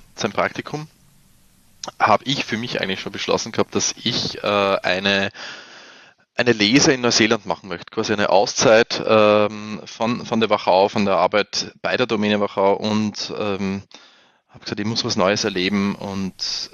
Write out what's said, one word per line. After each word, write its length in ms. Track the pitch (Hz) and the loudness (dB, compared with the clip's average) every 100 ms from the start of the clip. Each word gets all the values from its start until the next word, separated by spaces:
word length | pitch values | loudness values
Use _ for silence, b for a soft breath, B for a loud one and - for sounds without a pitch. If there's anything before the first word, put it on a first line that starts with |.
| - - | -20 -6
sein 160 | 110 | -6
Praktikum, 560 | 98 92 - - 151 156 _ _ _ _ _ _ _ _ _ - - | -2 -2 -2 -10 -10 -10 _ _ _ _ _ _ _ _ _ -16 -2
hab 260 | - 104 - | 2 2 0
ich 200 | 135 - | -6 -4
für 100 | 107 | -6
mich 240 | 120 - | -4 -4
eigentlich 220 | 95 95 | -4 -6
schon 100 | - | -8
beschlossen 400 | 95 - 90 117 | -8 -2 -2 -2
gehabt, 240 | 107 101 104 | -4 -2 -2
dass 180 | - - | -4 -4
ich, 400 | - 123 - - | -4 -4 -4 -4
äh, 60 | 101 | -2
eine, 800 | 101 98 98 - 92 101 98 98 B B B B B B B B B B - | 0 2 0 0 0 2 0 0 B B B B B B B B B B -4
eine 160 | 120 | 0
Lese 400 | 113 104 135 160 | 4 4 6 4
in 80 | 131 | 2
Neuseeland 440 | 123 - 110 113 104 | 2 4 4 2 -2
machen 220 | 85 101 | -8 -6
möchte, 240 | 87 - | -12 -8
quasi 220 | - 110 | -6 -4
eine 160 | 104 104 | 0 2
Auszeit, 760 | 95 123 - 135 110 117 - - | 4 2 2 6 6 4 0 2
ähm, 760 | 110 107 104 104 107 107 107 | 4 6 4 2 -4 -12 -12
von, 420 | - - 113 120 - | -12 -6 -4 -4 -2
von 140 | 113 | 0
der 100 | 110 | 2
Wachau, 380 | 104 - 92 101 | 2 4 4 4
von 160 | 113 | 2
der 140 | 101 92 | 0 2
Arbeit 560 | 90 104 98 - 90 - | 2 2 0 -4 -8 -8
bei 160 | 87 98 | -4 -2
der 100 | 120 | 0
Domäne 320 | 113 104 104 | 0 0 0
Wachau 360 | 101 - 98 101 | 0 0 2 2
und, 580 | 107 107 107 - - 67 | 0 -2 -2 -4 -10 -6
ähm, 460 | 104 98 98 98 98 b b b b b b | -4 -4 -4 -6 -10 b b b b b b
hab 140 | - | -18
gesagt, 180 | - 104 | -10 -6
ich 60 | 104 | -4
muss 180 | 113 | -4
was 140 | 120 104 | -4 0
Neues 260 | 92 104 | 2 2
erleben 520 | 107 92 92 101 101 98 | -2 -2 0 0 -2 -4
und, 760 | 101 98 95 - - - - | -8 -6 -6 -8 -10 -10 -10